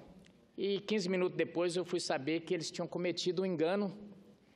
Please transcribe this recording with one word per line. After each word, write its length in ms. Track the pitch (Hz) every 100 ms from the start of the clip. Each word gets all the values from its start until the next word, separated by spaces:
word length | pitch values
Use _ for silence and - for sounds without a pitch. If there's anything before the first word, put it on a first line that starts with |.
| - - - - - -
e 220 | 196 196
quinze 300 | - 214 175
minutos 280 | 190 180 151
depois 380 | 160 165 175
eu 100 | 170
fui 140 | 170 180
saber 440 | - 156 135 165
que 120 | 165
eles 160 | 180 147
tinham 160 | - 165
cometido 560 | 170 180 170 185 175
um 40 | 190
engano, 460 | 170 156 202 202 - - - - - -